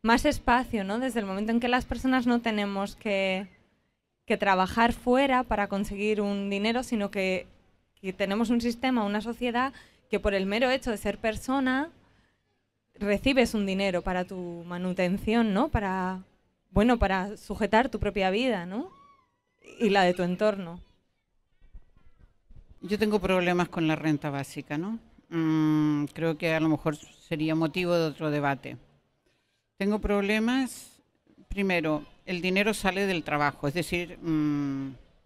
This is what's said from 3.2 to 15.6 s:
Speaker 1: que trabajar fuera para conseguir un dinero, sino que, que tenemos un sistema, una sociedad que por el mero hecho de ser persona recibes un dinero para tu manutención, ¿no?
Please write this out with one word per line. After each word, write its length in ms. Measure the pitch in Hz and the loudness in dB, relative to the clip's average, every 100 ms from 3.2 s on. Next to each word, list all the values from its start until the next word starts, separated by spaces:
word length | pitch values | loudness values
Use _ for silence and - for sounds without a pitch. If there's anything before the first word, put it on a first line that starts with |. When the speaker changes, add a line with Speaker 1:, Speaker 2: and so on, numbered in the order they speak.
| 190 190 196 _ _ _ _ _ _ _ | 0 -2 -6 _ _ _ _ _ _ _
Speaker 1:
que 120 | - 214 | -2 0
trabajar 560 | 196 185 185 - 233 | 4 4 2 4 2
fuera 500 | - 247 254 277 254 | 2 2 4 4 2
para 260 | 247 214 202 | 0 -2 -2
conseguir 520 | 196 208 202 208 214 | -2 -4 -2 -2 0
un 300 | 202 202 202 | -2 -2 -4
dinero, 340 | 196 214 233 | -2 -2 -2
sino 260 | 247 226 202 | -2 -4 -2
que, 360 | 202 190 185 - _ _ _ _ _ | -2 -2 -2 -6 _ _ _ _ _
que 120 | 190 | -10
tenemos 380 | 185 196 202 220 | -4 -2 0 2
un 100 | 240 | 0
sistema, 440 | 240 233 262 247 | 0 -2 0 0
una 180 | 202 208 | 0 -2
sociedad 500 | 220 233 240 233 262 - - _ - | -4 -6 -4 -2 -2 -6 -20 _ -6
que 120 | 196 | -2
por 140 | 208 | 0
el 120 | 196 196 | 0 0
mero 240 | 214 254 | 0 0
hecho 200 | 262 254 | 0 -2
de 60 | 208 | -4
ser 200 | 208 202 | -4 -4
persona 720 | 226 214 - 277 254 262 320 - _ _ _ _ _ _ _ _ _ | -4 -4 -4 -2 0 0 -4 -10 _ _ _ _ _ _ _ _ _
recibes 600 | - 202 202 262 269 233 | -6 -2 0 2 4 2
un 120 | 220 196 | 0 -2
dinero 360 | 190 196 180 | 0 0 -2
para 220 | 185 185 | -2 -4
tu 380 | 180 185 175 170 170 | -4 -8 -10 -10 -10
manutención, 840 | 175 185 180 180 190 - 233 226 | -6 -4 0 0 0 0 2 2
¿no? 160 | 190 | 2